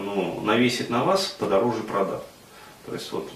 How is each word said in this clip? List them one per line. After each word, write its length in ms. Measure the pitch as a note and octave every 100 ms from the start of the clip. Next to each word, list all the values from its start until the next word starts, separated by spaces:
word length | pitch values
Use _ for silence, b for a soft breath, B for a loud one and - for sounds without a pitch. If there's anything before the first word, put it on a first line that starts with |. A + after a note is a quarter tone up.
ну, 360 | G2 G2+ F2 -
навесить 500 | G#2 A2 B2 - B2
на 140 | A#2+
вас, 300 | - G2 - -
подороже 440 | G#2 G2+ A#2+ A2+
продав. 400 | G2+ G2+ F#2 - - - B B B B -
То 80 |
есть 180 | - -
вот 180 | - -